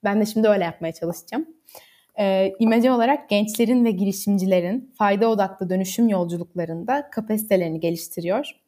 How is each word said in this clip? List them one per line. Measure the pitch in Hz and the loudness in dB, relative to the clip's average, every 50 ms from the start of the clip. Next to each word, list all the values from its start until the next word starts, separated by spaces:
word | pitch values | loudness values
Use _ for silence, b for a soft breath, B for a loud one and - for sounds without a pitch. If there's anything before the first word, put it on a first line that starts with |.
| - | -2
Ben | 202 202 214 | 0 0 0
de | 214 | 0
şimdi | 208 214 220 220 214 | 0 0 2 4 4
öyle | 208 196 180 | 4 4 2
yapmaya | 170 160 - 175 165 | -2 -4 -6 -8 -8
çalışacağım. | 165 - - 165 170 - - - - 247 330 - - _ B B B B B B B B B B _ - | -8 -6 -6 -6 -6 -8 -12 -8 -8 -8 -8 -8 -12 _ B B B B B B B B B B _ -2
E, | 208 196 190 190 190 190 190 - | 0 2 2 2 2 2 2 0
imece | 226 220 226 233 233 262 | 2 2 4 4 4 4
olarak | 254 240 226 240 277 294 - - | 4 4 4 2 2 0 0 -2
gençlerin | 208 202 208 214 214 - 233 214 254 254 240 | 0 0 0 0 0 0 2 2 4 4 4
ve | 233 | 2
girişimcilerin | 214 180 202 196 190 196 - 202 202 196 185 190 190 180 175 175 196 262 254 - _ _ | 2 0 0 -2 -2 -2 -2 0 0 0 2 2 2 2 2 0 -4 -4 -6 -10 _ _
fayda | 214 202 196 202 220 226 | 0 0 2 2 2 2
odaklı | 226 208 196 190 190 - 196 175 | 2 0 0 -2 -2 -8 -6 -2
dönüşüm | 185 185 190 185 - - 233 233 | -2 -2 -2 -2 0 0 2 2
yolculuklarında | 208 185 175 170 170 170 175 - _ 180 170 165 165 165 175 - - - 190 190 | 2 0 -2 -2 -4 -8 -8 -8 _ -8 -6 -6 -6 -8 -4 -4 -4 -4 -4 -6
kapasitelerini | - - 220 - 214 214 214 - 208 185 175 165 160 160 | -8 -10 -6 -4 -4 -4 0 0 0 0 2 0 -4 -2
geliştiriyor. | 160 170 170 170 - - - - 165 170 190 233 294 - - _ _ | -2 -2 -2 -2 -6 -10 -10 -8 -4 -2 -2 -2 -4 -6 -12 _ _